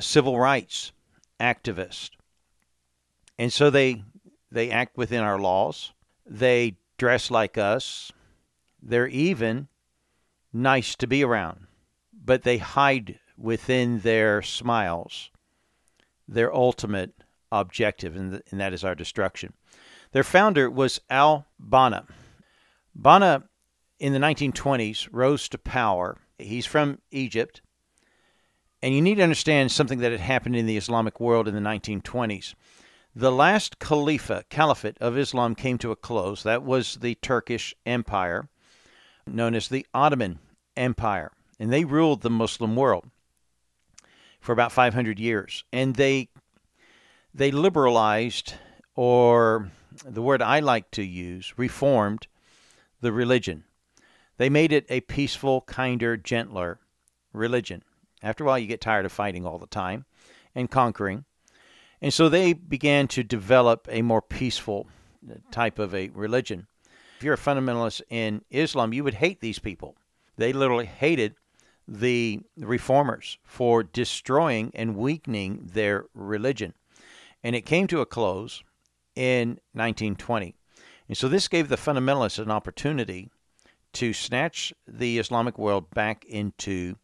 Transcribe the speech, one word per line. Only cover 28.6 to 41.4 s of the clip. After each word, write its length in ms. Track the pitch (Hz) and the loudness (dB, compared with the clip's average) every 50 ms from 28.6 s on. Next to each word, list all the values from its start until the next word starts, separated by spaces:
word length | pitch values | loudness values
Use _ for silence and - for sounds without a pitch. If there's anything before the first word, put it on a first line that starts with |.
| _ _ _ _ - | _ _ _ _ -2
And 120 | 131 135 | 0 2
you 80 | 139 165 | 4 4
need 140 | 190 214 | 4 4
to 60 | 202 185 | 4 4
understand 480 | 165 151 - - 160 151 143 135 120 | 4 4 2 2 2 4 4 2 2
something 280 | - - 147 123 135 120 | 2 0 0 0 0 0
that 140 | 120 120 117 | 0 0 -2
had 80 | 101 | -2
happened 360 | 85 123 131 120 - 120 123 | -2 0 0 0 0 0 0
in 100 | 117 113 | 0 0
the 100 | 110 110 | 0 0
Islamic 440 | 104 98 - 117 113 110 107 - - | -2 -2 0 0 0 0 0 -2 -2
world 260 | 117 120 117 113 104 107 | 0 2 2 2 2 0
in 60 | 101 | -2
the 60 | 107 | -2
nineteen 400 | 104 107 110 98 - 113 104 95 | -2 -4 -4 -4 -6 -6 -6 -6
twenties. 540 | - - - 123 120 110 104 92 - - - _ _ _ _ - - _ _ _ _ _ - | -8 -6 -4 -4 -4 -4 -4 -8 -10 -14 -18 _ _ _ _ -20 -20 _ _ _ _ _ -4
The 180 | 113 127 131 127 | 0 2 4 4
last 460 | 131 147 175 208 214 - - - - | 6 6 6 4 4 0 -4 -8 -12
Khalifa, 680 | - - 151 147 143 156 151 117 - - 104 90 - _ | -4 0 0 2 2 2 0 0 -2 -4 -4 -4 -6 _
Caliphate 480 | - 147 160 151 135 - - 104 - - | 0 2 4 4 2 0 -2 -6 -6 -4
of 180 | 117 120 120 135 | -4 -2 0 0
Islam 360 | 135 - - 123 120 117 113 | -2 -2 0 0 0 0 -2
came 240 | - - 131 123 117 | -2 -2 -2 -2 -2
to 120 | - 117 | -2 -4
a 60 | 107 | -6
close. 480 | - - - 117 107 90 98 104 - - | -6 -6 -4 -2 -2 -2 -2 -4 -4 -2
That 180 | 107 113 123 143 | 0 0 0 0
was 340 | 135 131 127 113 - - | 0 0 0 0 -2 -6
the 200 | - 120 120 117 | -6 -4 -4 -4
Turkish 580 | - - - 127 117 - - 120 110 - - - _ _ | -4 -2 -2 0 0 0 -2 -4 -6 -6 -10 -14 _ _
Empire, 640 | 120 120 123 113 - 104 98 92 87 85 104 147 - _ _ _ _ _ _ _ _ _ _ _ _ _ _ _ | -4 -4 -2 -2 -2 -2 -2 0 0 -2 -4 -6 -8 _ _ _ _ _ _ _ _ _ _ _ _ _ _ _
known 280 | - - 113 117 117 117 | -8 -4 -2 0 0 0
as 140 | 110 - - | -2 -2 -2
the 180 | 131 135 - - - | -4 -6 -6 -4 0
Ottoman 460 | 131 143 151 143 127 110 92 85 73 - _ _ _ _ _ _ | 2 2 4 2 2 0 -2 -4 -8 -14 _ _ _ _ _ _
Empire. 560 | 123 127 127 117 - 117 110 101 90 76 - - _ | -2 -2 -2 -2 -2 -2 -2 -2 -4 -6 -10 -14 _